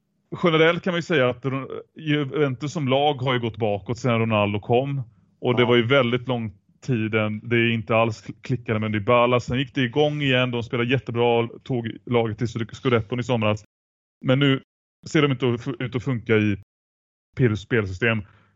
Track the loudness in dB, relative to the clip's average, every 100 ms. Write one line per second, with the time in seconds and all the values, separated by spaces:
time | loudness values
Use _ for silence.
0 | _ _ -16 -2 2 4 4 2 -2 -4
1 | 0 2 2 0 -6 -6 -8 -12 -14 -10
2 | -2 -2 -2 -2 -2 -2 -6 -4 0 0
3 | 0 -2 -2 -2 -2 -4 -4 -4 -6 -4
4 | 0 0 2 2 0 -2 0 0 0 -6
5 | -8 _ _ _ -2 2 4 4 4 4
6 | 2 0 -4 -6 -6 -12 _ _ -4 -2
7 | 0 0 -2 -4 -2 0 2 0 0 2
8 | 2 -2 -10 -12 -6 -4 -2 -2 -2 -2
9 | 2 4 4 2 0 -4 -4 -2 -2 2
10 | 0 0 0 2 0 -2 -4 -2 0 0
11 | -2 0 2 2 0 -6 -6 -6 -6 -8
12 | -2 0 0 -2 -4 -4 -8 -6 0 0
13 | 0 -4 -2 0 0 -2 -4 _ _ _
14 | _ _ 0 2 4 2 -4 _ _ _
15 | -2 2 2 2 0 -2 -4 -6 -6 -4
16 | -4 -4 2 2 4 0 -6 _ _ _
17 | _ _ _ 0 2 2 -2 -2 -2 -2
18 | 0 0 -4 _ _